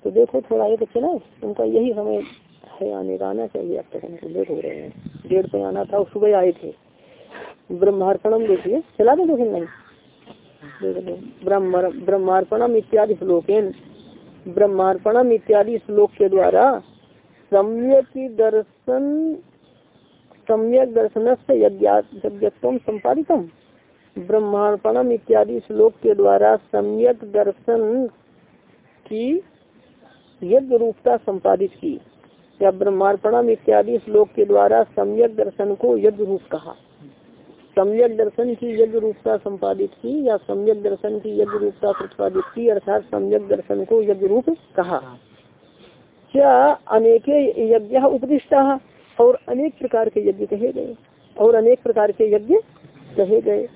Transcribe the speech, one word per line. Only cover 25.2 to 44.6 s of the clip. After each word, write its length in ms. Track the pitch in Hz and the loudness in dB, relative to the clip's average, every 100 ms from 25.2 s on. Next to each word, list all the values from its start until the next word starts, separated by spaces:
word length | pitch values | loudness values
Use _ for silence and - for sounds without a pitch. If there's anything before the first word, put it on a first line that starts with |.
| - 220 208 233 | 2 2 2 -2
श्लोक 340 | - 214 220 | -8 2 2
के 220 | 214 226 202 | 2 0 2
द्वारा 400 | - 196 208 214 | 4 4 4 2
सम्यक 600 | _ 208 208 214 240 240 220 | _ -4 -2 0 0 0 -4
दर्शन 760 | 202 208 196 - 233 214 240 254 _ _ _ _ _ _ _ _ _ - | -2 -2 -2 -2 -2 0 -2 -4 _ _ _ _ _ _ _ _ _ -12
की 360 | 214 240 330 392 _ _ _ _ _ _ _ _ _ | -8 -4 -4 -6 _ _ _ _ _ _ _ _ _
यज्ञ 340 | 175 240 269 240 | 0 0 2 0
रूपता 400 | 226 214 - 240 | 0 -2 -2 -2
संपादित 540 | - 196 196 185 190 | -2 -4 0 0 0
की, 300 | - 170 135 _ _ _ _ _ _ | -6 -10 -10 _ _ _ _ _ _
या 100 | 196 | 0
ब्रह्मार्पणम 800 | 185 202 196 196 202 208 233 240 | 0 -2 0 0 0 0 0 0
इत्यादि 480 | 220 - 214 208 240 | 0 2 2 2 -2
श्लोक 320 | - 214 214 | 0 2 2
के 160 | - 143 | 0 2
द्वारा 380 | 101 101 113 | 4 4 2
सम्यक 520 | 110 - - 208 233 220 | 0 -2 -4 0 0 0
दर्शन 400 | 208 - 202 196 | -6 -4 -6 -2
को 220 | 240 233 | 0 2
यज्ञ 280 | 202 208 202 | 0 -2 -6
रूप 160 | 190 - | -6 -8
कहा, 200 | 156 156 - _ _ 143 _ _ _ - - _ - | -12 -12 -20 _ _ -20 _ _ _ -20 -20 _ 0
सम्यक 420 | 196 214 240 220 | 0 2 0 2
दर्शन 380 | 214 - 240 233 | -4 -2 -4 -4
की 260 | 240 220 | -6 0
यज्ञ 180 | 226 220 | 0 2
रूपता 380 | 220 208 - 214 | -4 -4 -4 -4
संपादित 540 | 196 196 196 196 196 | -4 -6 -4 -4 -6
की 360 | _ 233 285 269 | _ -8 -4 -2
या 100 | 208 | -2
सम्यक 460 | _ 196 208 208 | _ -4 0 0
दर्शन 360 | 208 196 214 214 | -2 -4 -6 -6
की 140 | 214 | -6
यज्ञ 240 | 208 101 104 | -2 -2 -2
रूपता 340 | 104 - 104 | -4 -4 -4
प्रतिपादित 520 | 98 - - 202 190 185 - | -4 -8 -6 -4 -2 -6 -2
की, 140 | 233 | 0
अर्थात 340 | 208 196 208 | 0 -2 -4
सम्यक 440 | - 208 196 208 202 | -4 -6 0 -2 0
दर्शन 380 | 202 - 202 190 | -4 -2 -6 0
को 160 | 226 | 0
यज्ञ 260 | 208 196 190 | 0 0 0
रूप 180 | 214 254 330 | 0 0 -6